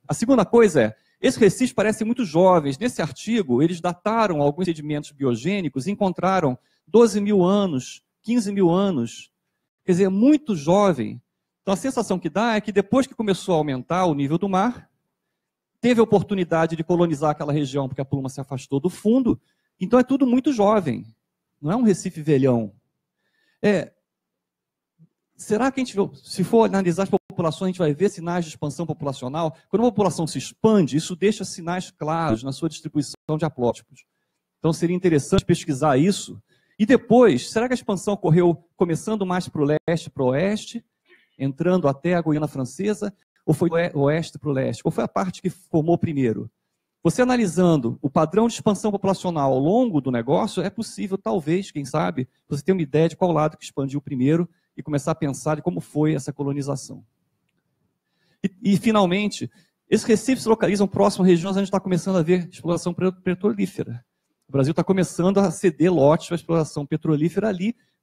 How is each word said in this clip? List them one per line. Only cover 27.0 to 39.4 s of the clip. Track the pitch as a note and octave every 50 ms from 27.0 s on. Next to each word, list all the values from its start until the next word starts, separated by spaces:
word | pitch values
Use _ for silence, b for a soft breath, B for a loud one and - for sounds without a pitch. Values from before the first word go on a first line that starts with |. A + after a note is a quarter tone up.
| G3
as | F#3
populações, | - F#3+ _ - - - F3 D#3+ D3+ - F#3+ F#3
a |
gente | F#3 F3+
vai | F3+ D3+ C#3+
ver | C#3+ F#3+ G#3
sinais | - - D#3+ E3+ E3+ F3+ E3+
de | D#3
expansão | - - - D3 C3+ - F3 D#3
populacional? | D3 - D3 C#3 C3+ - B2+ B2 C#3 D#3+ E3+ D#3 D3+ b b b
Quando | - G3 A#3
a | B3
população | G3 G3+ G#3 F3+ C#3+ - E3
se | D#3 - C3+
expande, | - - - _ - A3 A3 G#3 E3+ A#2 A#2+ D#3
isso | E3 - F3+
deixa | E3 F#3 G#3 G#3+ - G3+
sinais | - - - E3 E3+ F3+ F#3 F3+ -
claros | - - D#3+ D3+ D#3+ E3 E3 D#3 - -
na | A#2+ C3+
sua | C3+ - - D#3+
distribuição | D#3 - - D#3 - D3 C#3 - - - _ - D#3 D#3
de | E3+
haplótipos. | D3+ - - A#2+ A#2 A2 - - _ _ _ _ _ _ _ _ _ _ _ _ _ _ _
Então, | - D#3+ E3
seria | - F3+ E3+ F3+
interessante | F3+ F3+ F3+ D#3+ C#3+ C3+ - F#3+ F#3+ -
pesquisar | - F3 - - - D3 B2 D3 D#3 C3+ B2+
isso. | D3+ G3 F#3+ - - - - G#2 - _ _ _ _ _ _ -
E | G#3
depois, | G#3 C4+ A3+ - - G#3+ B3 B3+ G#3+ C#3 B2+ - -
será | - A3+ A#3 B3+
que | B3+
a |
expansão | B3 - - G#3 F3+ - - G3+
ocorreu | G3 - E3 D3+ F3+ F3 F3 E3 E3 _ _ _
começando | - F#3+ E3+ D#3+ D#3 - - A3 G#3+ F#3+
mais | F#3 F3+ F#3